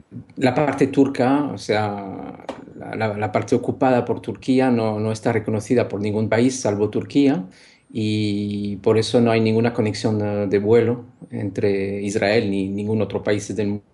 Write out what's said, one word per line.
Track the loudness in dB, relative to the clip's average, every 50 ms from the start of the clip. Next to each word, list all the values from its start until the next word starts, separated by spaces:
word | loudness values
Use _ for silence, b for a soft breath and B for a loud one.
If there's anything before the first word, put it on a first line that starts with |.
| -18 _ -18 -18 -18 _ -10
la | -2 -2 0 2
parte | 2 0 0 2 0 0 0
turca, | 4 2 2 2 2 0 2 2 2 2 0 -2 -6
o | -8
sea, | -4 -2 0 0 0 -2 -4 -6 -8 -10 -10 -12 -12 -14 -14 -16 -14 -14 -14 -14 -14 -18 -16
la, | -14 -12 -10 -6
la, | -4 -4 -4 -2
la | -2 -4 -2 -2
parte | -2 0 2 0
ocupada | 0 0 -2 -2 0 2 4 4 4 2
por | 0 -4 -6
Turquía | -4 -10 -10 -8 -2 0 2 2 4 4
no, | 2 2 2 0 -2 -2
no | -2 -2 -2
está | -2 -2 0 0
reconocida | 0 0 0 -2 -2 0 2 2 2 2 0
por | -2 -4
ningún | -2 -2 0 0 0 0
país | 2 2 2 2 0 0
salvo | -2 -2 0 0 0 0
Turquía, | -2 -4 -6 0 2 4 4 4 2 0 -4 B B B B B B B B _
y | -6 -4 -2 -2 0 0 0 0 -2 -2 -2 -4 -4 -4 -4 -6 -6 -2
por | 0 2 2 2
eso | 2 2 2 4
no | 4 4
hay | 4 4
ninguna | 4 4 2 4 2 2 2
conexión, | 0 -2 -2 -2 -2 0 0 0 0 0
eh, | -2 -2 -2 -2
de | 2 0 2
vuelo | 4 6 6 6 6 4 0 -2 -6 -16 -20 -20 -20 -12
entre | -10 -6 -6 -6 -4 -2 0 0 0 0 -2 -4 -4 -4 -4
Israel | -2 -2 0 2 4 2 2 2 2
ni | 0 0 -2 -2
ningún | -2 -4 -2 -2 0 0 0
otro | -2 -2 -4 -2
país | 0 -2 -2 -2 -6 -4
del | -2 -2 -2 -2 -4 _ _